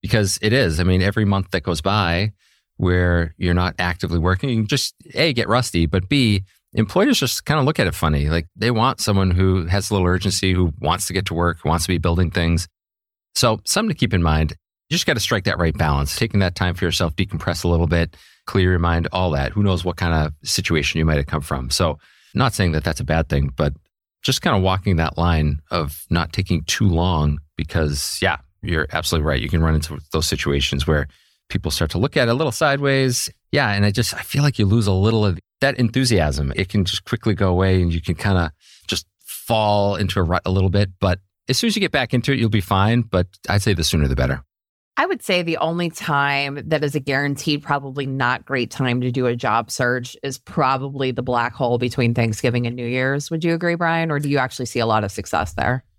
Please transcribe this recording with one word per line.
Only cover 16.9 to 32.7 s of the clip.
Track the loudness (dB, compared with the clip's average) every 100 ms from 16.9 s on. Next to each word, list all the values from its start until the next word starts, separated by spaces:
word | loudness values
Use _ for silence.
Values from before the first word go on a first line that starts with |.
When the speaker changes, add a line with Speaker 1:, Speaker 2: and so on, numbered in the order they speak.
| 0 -2 -2
Speaker 1:
decompress | -4 -2 -4 -2
a | 0
little | 2 2
bit, | 0 -2 -6 -20 _ -4
clear | 0 2
your | 2
mind, | 2 0 -2
all | -2 0
that. | 0 -2
Who | 0
knows | 0 0
what | -2 -2
kind | 0
of | 0 0 -4 -6
situation | -4 0 0 0 0
you |
might | 0 0
have | 0
come | -6
from. | -4 -6 -4
So | -2 -2 -2 _ _ _
not | -2 0
saying | 2 0
that | 0
that's | -2 -4
a |
bad | -2 0 0
thing, | 0 -2 0
but | -2 -2 _ _ _ _
just | -4 -2
kinda | 0 2
walking | 2 0 0 0
that | 0 0
line | 2 2 2 -2 _
of | -4 -4 -8 -4
not | -2 -2
taking | -4 -2 -2
too | -2 0 2
long | 2 2 2 2 0 -6 -10
because, | -4 -2 -2 -2 -6 -2
yeah, | -2 -4 _ _
you're | -4 -2 -2
absolutely | -4 -2 -2 0
right. | -2
You | 0
can | 0
run | 2
into | 2 -2 -10 -6
those | -4 -2
situations | -2 0 0 0 -2 0
where | 0 -2 _ _ _ _
people | -6 -4
start | -4 -2
to | 0
look | -2 0
at | 0
it |
a |
little | 0 -2
sideways. | 0 0